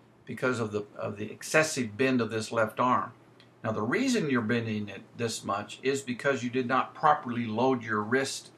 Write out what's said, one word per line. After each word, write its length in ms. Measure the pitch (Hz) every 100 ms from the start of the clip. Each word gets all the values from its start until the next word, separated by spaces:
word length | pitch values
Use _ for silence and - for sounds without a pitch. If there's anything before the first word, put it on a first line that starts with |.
| - _
because 340 | - 117 131 120
of 140 | 107
the, 120 | 104 - -
of 220 | 113 107
the 120 | 107
excessive 680 | - - 156 156 - 113 104
bend 240 | 135 127
of 80 | 110
this 200 | 110 107
left 300 | 117 107 -
arm. 320 | 127 113 92 - - - - -
Now, 100 | 113
the 100 | 104
reason 480 | 107 180 269 233 156
you're 120 | 127
bending 460 | 110 117 113 107 101
it 140 | 98 - -
this 280 | 117 -
much 340 | 104 101 104 -
is 180 | 131 139
because 420 | 127 120 143 131
you 80 | 120
did 160 | 127 120
not 280 | 131 -
properly 520 | - 156 147 123 117 117
load 360 | 107 120 123
your 180 | 110 107
wrist, 500 | 107 127 135 - -